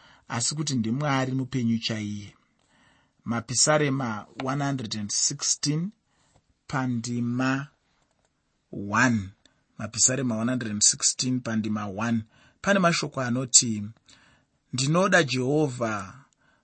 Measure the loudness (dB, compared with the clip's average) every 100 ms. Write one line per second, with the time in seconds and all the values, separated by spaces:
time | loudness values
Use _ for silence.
0 | -20 -20 -8 -4 -2 -2 -2 0 0 0
1 | 0 0 0 -2 -2 0 2 2 0 -4
2 | -4 -8 -12 -18 _ _ _ _ _ _
3 | _ _ -6 -4 -2 2 4 4 2 0
4 | -2 -6 -10 -8 -4 -2 0 -2 -4 -6
5 | -4 -2 -2 -2 -2 -2 0 0 -2 -8
6 | _ _ _ _ _ _ -6 -2 -2 -2
7 | -2 -2 -2 0 0 -2 -4 _ _ _
8 | _ _ _ _ _ _ _ -10 -2 2
9 | 4 2 -2 -12 _ _ _ -12 -8 2
10 | 2 2 0 0 0 -2 -2 2 2 4
11 | 0 0 0 -2 0 -2 -2 -2 -4 -4
12 | -2 -2 -4 _ _ _ 2 4 4 2
13 | -2 -4 -4 -2 2 4 4 0 -6 -12
14 | _ -20 _ _ _ _ _ -4 2 2
15 | 4 4 4 0 0 2 2 0 -4 -4
16 | -8 -14 -20 _ _ _